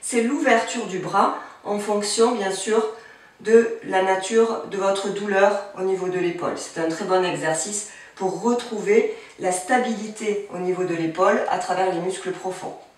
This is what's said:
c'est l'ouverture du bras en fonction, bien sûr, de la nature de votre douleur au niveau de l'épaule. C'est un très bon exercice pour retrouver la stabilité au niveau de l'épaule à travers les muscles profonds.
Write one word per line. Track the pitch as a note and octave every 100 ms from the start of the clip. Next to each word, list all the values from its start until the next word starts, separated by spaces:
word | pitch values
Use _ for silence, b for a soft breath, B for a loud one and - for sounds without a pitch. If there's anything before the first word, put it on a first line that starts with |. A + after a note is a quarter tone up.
c'est | - A#3+
l'ouverture | A#3 C#4+ C4+ A3+ A3+ A#3+ G3+
du | F#3
bras | E3 G3 G3+ - B B
en | - G#3
fonction, | G#3 G#3 G#3 - A3+
bien | A#3+ F#3+
sûr, | F#3+ - A3 A3 B B B B B
de | G3 A3+ A#3 -
la | F#3+ F#3+
nature | F#3+ F#3+ - A3+ A3+ A3+ F3
de | G3
votre | G3 G3 G3+
douleur | G3 G#3 G3 G3+ - - F#3
au |
niveau | F#3 F#3 F#3
de | F3+
l'épaule. | E3+ E3 D3 -
C'est | - -
un | E3
très | D#3+ G3
bon | F#3
exercice | F3+ D3+ D3+ D#3 G#3 G#3 - B B -
pour | F#3+ E3+
retrouver | A3 A#3+ - G#3 F3+ A3 - B B B
la | F#3
stabilité | F3+ - B3 G#3+ G#3 G#3+ - G#3+ G3+ -
au | F3
niveau | F3+ F3
de | F3+ E3
l'épaule | D#3+ D#3+ G3 A3 -
à | -
travers | - F#3 F#3
les | F3
muscles | F3+ F#3+ F#3
profonds. | D#3+ F#3+ F3+ D#3 - -